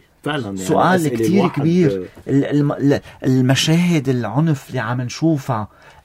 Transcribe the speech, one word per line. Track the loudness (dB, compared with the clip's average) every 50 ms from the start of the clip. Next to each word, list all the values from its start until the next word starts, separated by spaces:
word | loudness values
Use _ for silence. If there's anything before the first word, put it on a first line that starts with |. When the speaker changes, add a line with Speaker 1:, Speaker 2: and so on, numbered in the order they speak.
| -16 _ _ _
Speaker 1:
فعلا | -6 -6 -4 -4 -6
يعني | -6 -8
Speaker 2:
سؤال | -6 -2 0 2 2 4 4 2 2
Speaker 1:
أسئلة | 0 0 0
Speaker 2:
كتير | 0 0
Speaker 1:
الواحد | 2 2 2 2 0 0 -2
Speaker 2:
كبير. | 0 2 2 4 2 2 0 -2 -6 -10 -16 -12 -4 0
ال-، | 0 0 0
الم-، | 2 0 0 0 0
ال-، | 0 0 2 2 2 0 -2 -8 -12 -4 -2
المشاهد | 0 2 2 2 2 2 2 2 2 2 2 2 2 0 0 0 -2
العنف | -2 -2 -4 -2 -2 0 0 0 0 -2 -4 -8
اللي | -8 -6
عم | -6 -4 -4 -4
نشوفها، | -6 -8 -4 -2 0 0 0 0 -2 -4 -6 -6 -6 -8 _ -20 -20 -20 -20 -20